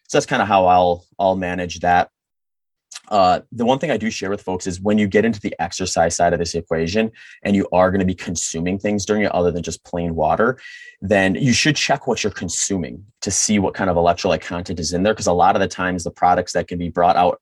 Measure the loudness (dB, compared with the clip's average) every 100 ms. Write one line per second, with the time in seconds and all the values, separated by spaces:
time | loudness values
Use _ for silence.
0 | _ -2 0 -2 2 4 6 4 4 0
1 | -6 -2 0 0 -2 -4 -6 -4 2 2
2 | 0 _ _ _ _ _ _ _ _ -20
3 | -2 2 4 2 -4 -4 0 0 0 -2
4 | -4 -4 -6 -6 -6 -6 -6 -4 0 0
5 | 2 2 2 -2 -8 -6 -6 -6 -4 0
6 | 0 2 0 0 -2 -6 -4 -4 -2 -2
7 | -2 -6 -20 -10 0 0 2 2 2 2
8 | -2 -2 -6 -6 -6 -6 -4 -4 -2 -2
9 | -2 0 0 0 0 -2 -6 -10 -8 -6
10 | -4 -2 0 2 0 0 -12 -20 -20 _
11 | 0 2 4 2 2 2 2 0 0 -2
12 | -2 -2 -2 -4 -8 -6 -4 -4 -4 -10
13 | -20 _ -4 -2 2 2 2 0 0 4
14 | 2 2 0 0 -2 -8 -6 -6 -4 0
15 | 0 2 0 4 4 4 0 -2 -4 -4
16 | -6 0 2 2 0 -4 -4 -6 -4 2
17 | 2 4 2 0